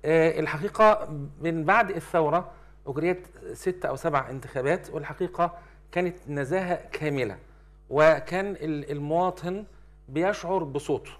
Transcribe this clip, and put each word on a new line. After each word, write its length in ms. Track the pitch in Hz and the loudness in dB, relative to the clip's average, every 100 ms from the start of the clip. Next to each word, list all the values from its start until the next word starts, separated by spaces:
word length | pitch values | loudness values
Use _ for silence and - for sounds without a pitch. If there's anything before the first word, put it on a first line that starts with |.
آه، 360 | 147 160 160 - | 4 6 6 2
الحقيقة 680 | 151 151 202 - 214 208 - 151 143 - | -2 -2 -4 6 6 6 0 -8 -10 -6
من 240 | 160 165 | -4 0
بعد 260 | 151 214 202 | 4 4 4
الثورة 600 | 170 - 175 151 165 180 - - - - | -2 0 2 4 2 -2 -18 -20 -16 -8
أجريت 400 | 139 170 180 - - 90 | -2 0 -2 -6 -18 -14
ست 320 | 117 190 180 | -6 -4 -2
أو 120 | - 135 | -4 -2
سبع 340 | 165 143 131 | 0 0 0
انتخابات، 600 | 131 - 135 135 185 - | -8 -6 -2 0 0 -2
والحقيقة 680 | 156 143 147 175 - 170 - - - - | -10 -8 -6 -6 0 -2 -2 -20 -20 -6
كانت 240 | 180 180 180 139 | -2 -2 -4 -8
نزاهة 600 | 143 135 185 180 175 - | -6 -2 -2 0 -4 -4
كاملة، 460 | - 151 139 117 92 - - - - - | -4 -2 0 -2 -6 -16 -20 -20 -20 -4
وكان 560 | 135 156 147 - 180 202 | 6 6 6 0 -4 -4
ال-، 400 | 180 156 147 143 | -6 -4 -4 -4
المواطن 760 | 147 147 165 180 180 165 190 208 - - - - | -6 -2 0 0 -2 -6 -8 -10 -20 -20 -20 -8
بيشعر 560 | 139 185 202 170 190 | -2 0 -2 -2 -2
بصوته. 460 | 156 139 - 139 - | -2 -6 -2 -4 -4